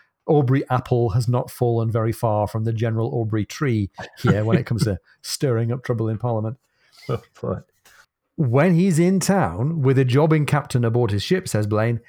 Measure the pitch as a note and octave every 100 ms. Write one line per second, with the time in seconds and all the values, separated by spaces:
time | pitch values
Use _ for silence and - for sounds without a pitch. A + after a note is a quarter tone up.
0 | _ _ - D3+ B2+ C3+ - B2+ - B2
1 | A#2 A#2+ A2+ B2 - - A#2+ A#2 A2+ A2+
2 | A2 G#2+ A#2 G#2 G#2 A2 A2 A2 A#2 A2+
3 | A2 A#2+ A2 A2 G2 - D3 A2 G2 -
4 | - - A2 G2 A2 - - A2+ A2 F2+
5 | - _ - - C#3+ A2+ A2+ B2+ - A2+
6 | A2 A2 B2 A2+ A2 B2 _ _ _ _
7 | - A#2+ - _ - - - _ _ -
8 | _ _ _ - C3 C3 F3+ E3 F#3+ D#3
9 | F3 F#3+ - G3 G2+ F2+ C#3 E3+ C3 C3
10 | B2+ C3+ D#3+ D#3 C#3 D3 - B2 A#2 A#2
11 | A2+ G2+ - F3+ - G#2+ G#2 G#2+ A2+ A#2